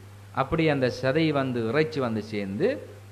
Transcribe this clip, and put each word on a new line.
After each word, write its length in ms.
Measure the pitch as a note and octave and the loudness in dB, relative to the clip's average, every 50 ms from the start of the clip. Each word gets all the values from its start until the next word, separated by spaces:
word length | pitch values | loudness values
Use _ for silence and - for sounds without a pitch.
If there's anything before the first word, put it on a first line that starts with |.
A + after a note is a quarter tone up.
| - - - - - - | -18 -20 -20 -20 -18 -8
அப்படி 380 | - C3 C#3 - E3 E3 D#3+ D#3 | -2 -2 0 0 2 2 4 4
அந்த 220 | C#3+ C#3 B2+ A#2+ A2 - | 4 4 2 0 0 0
சதை 300 | - C3 C3+ D#3+ E3+ D#3 | 0 2 2 4 4 4
வந்து, 360 | C#3+ C#3 C3 C3 B2 A#2+ A2+ A2 | 4 2 0 0 0 0 0 2
இறைச்சி 320 | A#2 D3+ D#3 D#3 - C#3+ | 2 2 2 2 2 -2
வந்து 240 | B2+ A#2 A2+ G#2+ G#2 | 0 0 0 -2 -4
சேர்ந்து 680 | - A2 G#2 G2+ F#2+ G2 A2+ F3 B3 C4+ - - - - - - - | -4 -4 -4 -4 -2 -2 2 2 2 0 0 -6 -12 -16 -18 -18 -18